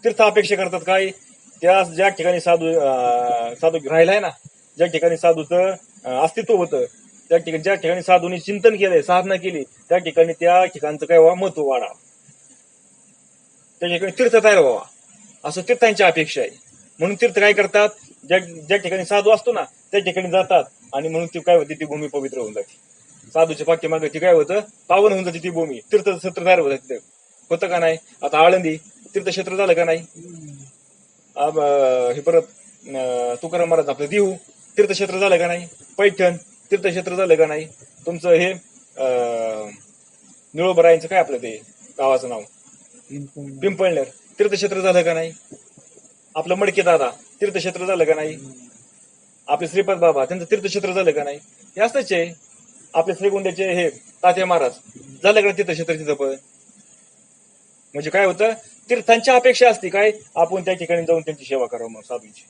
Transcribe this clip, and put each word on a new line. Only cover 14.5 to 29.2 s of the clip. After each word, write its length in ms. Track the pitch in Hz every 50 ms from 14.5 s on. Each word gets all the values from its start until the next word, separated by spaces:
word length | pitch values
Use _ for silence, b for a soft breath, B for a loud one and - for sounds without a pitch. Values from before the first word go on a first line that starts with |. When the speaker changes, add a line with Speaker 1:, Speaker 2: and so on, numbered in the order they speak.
| 202 190
Speaker 1:
व्हावा, 240 | 151 131 117 - - - _ _ _ _ - _ - - - _ -
असं 160 | 143 156 185
तीर्थांची 420 | 175 - 247 240 240 220 208 190
अपेक्षा 380 | 196 180 160 165 156 156 - 143
आहे. 100 | 120 - - - _ - - - - _ _ -
म्हणून 180 | 160 185 202 -
तीर्थ 180 | 240 240 175 202
काय 140 | 202 208
करतात? 360 | 202 202 196 - - 208 208 208 208 - - - - _ - 139
ज्या, 100 | 175 190
ज्या 380 | 175 170 165 160 151 151 190
ठिकाणी 280 | 202 196 - 190 190 180
साधू 260 | - 208 202 190 214
असतो 220 | 220 208 - 247
ना, 120 | 226 196 - - _ _ _ _
त्या 80 | - 202
ठिकाणी 300 | 190 180 175 185 185 180
जातात 340 | 170 190 185 - 190 165 135 - _ _ _ - -
आणि 140 | 139 151 160
म्हणून 200 | 160 165 170 165 -
ती 60 | 170
काय 160 | - 180 175
होती? 180 | 170 165 147 151
ती 100 | 147 156
भूमी 240 | 147 143 151 151 143
पवित्र 300 | 147 143 135 135 135 127
होऊन 140 | 117 107
जाते. 240 | 107 104 98 _ _ _ _ _ _ _ _ _ - - - - -
साधूच्या 320 | 160 165 165 156 147 151
पाठीमागे 420 | 156 165 160 - 156 160 156 156 143
ती 100 | 143 156
काय 140 | 165 185
होतं? 280 | 170 160 147 143 185 208 208 - - _ _ -
पावन 240 | 175 196 208 214
होऊन 120 | 196 190 185
जाते 140 | 180 165 170
ती 120 | 156 180
भूमी, 300 | 165 165 165 156 131 113 - _
तीर्थक्षेत्र 520 | - 208 175 202 190 170 - 185 170 190 170
तयार 140 | 180 185 170
होतं 180 | 156 139 139
तिथं. 220 | 135 _ - 127 113 _ _ _ _ _ _ _ _ _ _
होतं 160 | 165 170 196
का 120 | 180 175 170
नाही? 200 | 165 160 160 165 b b b b
आता 160 | - - - 151
आळंदी 380 | 160 175 185 185 180 160 156 156 _ - _ _ - - -
तीर्थक्षेत्र 420 | 202